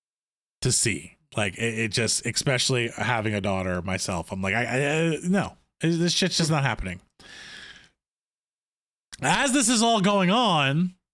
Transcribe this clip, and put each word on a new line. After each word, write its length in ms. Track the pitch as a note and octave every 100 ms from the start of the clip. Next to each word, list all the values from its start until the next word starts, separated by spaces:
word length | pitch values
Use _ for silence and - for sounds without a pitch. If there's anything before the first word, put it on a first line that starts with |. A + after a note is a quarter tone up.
| _ _ _ _ _ _
to 100 | C3
see. 460 | - A#2 F#2+ E2+ _ _ -
Like, 220 | G2+ F2
it, 220 | A2+ A2+
it 80 | A2
just, 360 | G2+ A2 - A#2+
especially 600 | A2 - B2+ - B2+ A#2
having 440 | - G#2+ A#2+ G#2+
a 80 | G#2+
daughter 400 | G2 F#2+ F#2 F2+
myself, 500 | F2+ F#2 - F2+ E2
I'm 100 | F#2+
like, 120 | F#2+
I, 100 | G#2+ A#2+
I, 120 | B2+ C#3+ D#3 E3 D3+
I, 20 |
no, 340 | E3+ G3 D3+ - _ -
this 320 | D#3+ E3+ F3
shit's 240 | - F#3 -
just 140 | D#3
not 100 | D#3
happening. 380 | C#3 G#2+ F#2 F2+ _ _ - - - - - - - _ _ _ _ _ _ _ _ _ _ _ _ -
As 300 | C3 F#3+ C#4
this 160 | C4 A3+
is 120 | B3
all 200 | A#3 A3+
going 300 | F#3+ G3+ F3+
on, 640 | G#3+ A#3+ D#3+ C3+ D3 F3+ - _